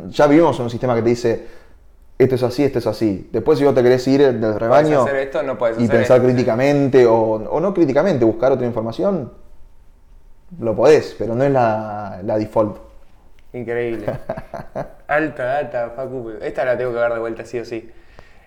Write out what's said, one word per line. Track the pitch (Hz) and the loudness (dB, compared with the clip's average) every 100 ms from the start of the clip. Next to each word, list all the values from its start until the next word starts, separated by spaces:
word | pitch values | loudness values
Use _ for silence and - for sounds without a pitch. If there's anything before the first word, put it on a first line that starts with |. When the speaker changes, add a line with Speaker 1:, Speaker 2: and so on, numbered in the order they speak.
| 92 | -6
Speaker 1:
ya | - 147 | 2 4
vivimos | 151 165 113 | 6 4 0
en | |
un | 120 | -6
sistema | 117 127 | -4 -2
que | 117 | 0
te | 113 | 2
dice, | 120 117 107 - - - - - - - - | 2 0 -2 -6 -20 -20 -20 -20 -20 -8 0
"Esto | 127 | 2
es | 127 | 2
así, | 120 - | 0 0
esto | 139 123 | 0 0
es | 110 | -4
así". | 107 110 95 - | -2 -2 -2 -6
Después | 117 113 147 | -4 0 2
si | |
vos | 143 | 2
te | 131 | 4
querés | 123 127 131 | 4 4 2
ir | 135 | 4
del | 139 117 | 4 2
Speaker 2:
Podés | 110 104 | -2 0
Speaker 1:
rebaño | 117 135 156 147 | 2 4 4 2
Speaker 2:
hacer | 123 135 | 0 -2
esto, | 139 165 | -4 -4
no | 139 127 | -4 -2
podés | 117 113 | -2 0
Speaker 1:
y | |
Speaker 2:
hacer | 120 120 | 2 2
Speaker 1:
pensar | 110 127 | 4 4
Speaker 2:
esto, | 123 | 4
sí. | |
Speaker 1:
críticamente, | 127 120 113 139 143 139 131 120 | 2 2 2 2 2 4 6 6
o, | |
o | 113 110 110 107 - | 4 2 -2 -2 -2
no | 190 | 0
críticamente, | 180 156 135 190 143 | 2 2 2 2 2
buscar | 113 107 131 | 2 2 0
otra | 131 123 | 0 -2
información, | 113 113 110 190 185 110 - - - - - - - - - - - - - | -4 -6 -4 -2 -2 -6 -14 -20 -20 -20 -20 -20 -20 -20 -20 -20 -20 -20 -6
lo | 110 | -4
podés, | 104 131 151 - - | 2 4 4 2 -8
pero | 107 | -6
no | 117 | -2
es | 143 | 0
la, | 135 117 107 107 104 101 98 | 2 0 -2 -6 -10 -10 -10
la | 104 107 | -4 -4
default. | 107 113 104 92 - - - - - - - | -2 -2 -2 -4 -20 -20 -20 -20 -20 -20 -18
Speaker 2:
Increíble. | 123 113 120 120 113 104 120 - - - - | -14 -8 -6 -6 -6 -8 -8 -10 -12 -12 -16
Speaker 1:
<laughs> | - - 143 - - | -14 -12 -14 -14 -4
Speaker 2:
Alta | 147 156 127 | -2 -4 -6
data, | 127 143 143 123 117 | -6 -4 -4 -6 -8
Facu. | 135 131 131 113 107 | -8 -10 -10 -12 -10
Esta | 147 151 | -10 -4
la | 131 117 | -2 -2
tengo | 127 | -2
que | 117 | -2
ver | 120 | -2
de | 117 | -2
vuelta, | 113 113 | -6 -8
sí | 117 123 | -10 -10
o | |
sí. | 110 113 - - - - - - | -8 -10 -12 -20 -20 -20 -20 -20